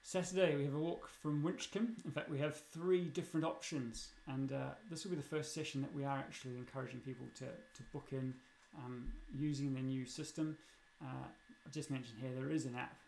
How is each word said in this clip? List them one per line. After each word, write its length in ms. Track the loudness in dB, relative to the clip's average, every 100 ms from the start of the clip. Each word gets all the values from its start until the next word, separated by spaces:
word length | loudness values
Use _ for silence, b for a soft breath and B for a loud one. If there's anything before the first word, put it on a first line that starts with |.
Saturday, 540 | 2 2 4 8 8 8
we 80 |
have 100 | 4
a 40 | 4
walk 320 | 2 0 -8 -4
from 200 | 2 4
Winchcombe. 640 | 4 2 -2 2 2 0 -4
In 40 |
fact, 200 | -2 0
we 80 | 2
have 200 | 2 0 -10
three 320 | -2 6 6
different 400 | 6 -2 2 2
options, 640 | 2 0 -2 -2 -2 -4 -10 -12 -4
and, 240 | -2 0
uh, 200 | 0 -2 -6 -8
this 160 | -6
will 60 | -2
be 60 | -2
the 60 |
first 320 | 0 0 0
session 280 | -2 -2 0
that 120 | 0
we 100 | 0
are 120 | 0 0
actually 400 | -2 -8 -6 -6
encouraging 440 | -6 -6 -4 -6
people 260 | -6 -6 -8 -8
to, 80 |
to 380 | -8 -8 -14 -14 -8
book 160 | -8 -4
in, 200 | -2 0 -4 B B -16 -10
um, 340 | -6 -4 -4 -4 -6 0
using 380 | 2 2 2
the 60 | 2
new 260 | 2 0 -2
system. 500 | -4 -4 0 0 0 B B B -12
Uh, 240 | -8 -6 -8 -12 -20 -18 -8
I've 60 |
just 180 | -6 -2
mentioned 280 | -2 -4 -6
here 120 | -4
there 160 | -2 2
is 140 | 2
an 100 | 2
app 220 | -2 -4 -8